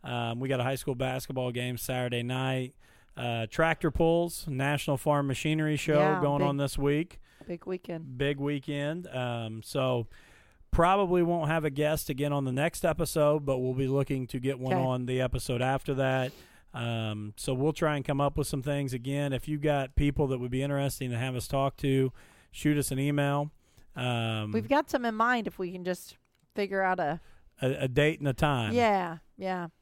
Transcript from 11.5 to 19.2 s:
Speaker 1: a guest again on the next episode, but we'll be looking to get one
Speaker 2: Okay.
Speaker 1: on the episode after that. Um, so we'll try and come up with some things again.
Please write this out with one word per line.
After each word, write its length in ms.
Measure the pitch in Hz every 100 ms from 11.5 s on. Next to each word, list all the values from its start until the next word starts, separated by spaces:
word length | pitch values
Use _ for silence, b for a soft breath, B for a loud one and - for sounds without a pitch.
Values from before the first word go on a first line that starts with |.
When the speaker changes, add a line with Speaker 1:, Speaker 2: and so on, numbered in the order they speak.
| 165
Speaker 1:
a 60 | 156
guest 400 | 135 151 156 -
again 220 | 131 147
on 120 | 143
the 80 | 135
next 320 | 127 160 -
episode, 600 | 175 156 160 165 147 151 139
but 120 | 131
we'll 160 | 127
be 140 | 123 135
looking 380 | 135 135 135 123
to 100 | 131
get 220 | 127 131
one 140 | 127
Speaker 2:
Okay. 80 | 185
Speaker 1:
on 220 | 131 127 123
the 140 | 127
episode 420 | 127 127 - 123
after 320 | 127 135 -
that. 360 | 135 131 131 127 - B B B
Um, 580 | 127 120 113 110 107 104 -
so 180 | -
we'll 180 | 131 147
try 240 | 151 160 147
and 80 |
come 160 | 135 139
up 160 | 143 147
with 100 | 143
some 160 | 143
things 300 | 131 143 139
again. 400 | 123 123 139